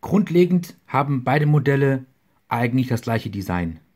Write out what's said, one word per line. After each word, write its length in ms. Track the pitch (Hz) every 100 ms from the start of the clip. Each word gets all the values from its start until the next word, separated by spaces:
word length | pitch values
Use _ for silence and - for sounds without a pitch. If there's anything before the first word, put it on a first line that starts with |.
Grundlegend 760 | - 196 202 165 180 180 175 - _
haben 380 | 131 143 139
beide 220 | 127 143 147
Modelle 600 | 147 135 139 139 135 131 _ _ _ _
eigentlich 400 | 117 120 127 123
das 140 | 117
gleiche 280 | - 113 107
Design. 500 | 101 92 90 85 82 _